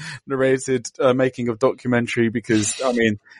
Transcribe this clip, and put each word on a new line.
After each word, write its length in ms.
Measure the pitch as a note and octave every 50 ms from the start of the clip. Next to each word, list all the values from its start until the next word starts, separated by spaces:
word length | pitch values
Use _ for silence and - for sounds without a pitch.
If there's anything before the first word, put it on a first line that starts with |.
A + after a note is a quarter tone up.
| - -
<laughs> 160 | D3 - _
narrated, 640 | - C#3 C3 C3 C3 C3+ C3 - C3+ C3 A#2+ A2+ - _ -
uh, 160 | C#3+ B2+ B2
making 340 | C3+ C3 C3 - - A#2+ A#2+
of 120 | A2 A2
documentary 680 | C3 B2+ F#2+ - - B2 B2 A#2 A#2 A#2 - B2 A#2 A2+
because, 540 | G#2+ A#2 - - A2+ G#2+ G#2 - - - C3
I 60 | C3
mean, 300 | A#2+ A#2 A2+ A2 G#2 - _ - -